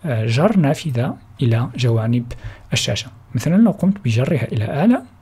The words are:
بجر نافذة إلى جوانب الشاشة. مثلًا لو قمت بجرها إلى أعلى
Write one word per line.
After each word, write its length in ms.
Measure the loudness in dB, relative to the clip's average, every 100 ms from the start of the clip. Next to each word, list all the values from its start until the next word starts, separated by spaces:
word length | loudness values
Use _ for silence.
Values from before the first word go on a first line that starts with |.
بجر 520 | -2 -2 0 2 2 4
نافذة 600 | 2 0 -2 -2 -2 -6 -16 -4
إلى 260 | 0 0 -2 -2
جوانب 560 | 0 0 0 -2 -4 -12 -14 -16 -6
الشاشة. 380 | -4 -2 -6 -8 -20 -8
مثلًا 220 | -4 0 4
لو 140 | 4
قمت 340 | 4 0 0
بجرها 400 | 0 0 2 0
إلى 200 | -2 -4
أعلى 380 | -4 0 2 2 -2 -20